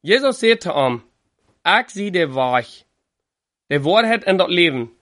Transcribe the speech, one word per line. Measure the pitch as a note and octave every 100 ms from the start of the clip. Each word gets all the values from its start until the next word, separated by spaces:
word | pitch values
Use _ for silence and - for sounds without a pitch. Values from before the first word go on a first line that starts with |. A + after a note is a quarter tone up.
Jesus | D3 A#3 C#4 B3
sagt | A3+ A3+
zu | C4
ihm, | D3 C3+ B2 _ _ _ _ _ _
„Ich | D#3+ G#3 B3
sie | G3 G3+
der | F3+ D#3
Weg, | C3 B2+ B2 A#2 - _ _ _ _ _ _ _ _ _
der | C#3+
Wahrheit | C#3+ G#3 A3+ A3+ F#3+
und | F#3+
das | F3+
Leben. | F3 E3+ C3 A#2 _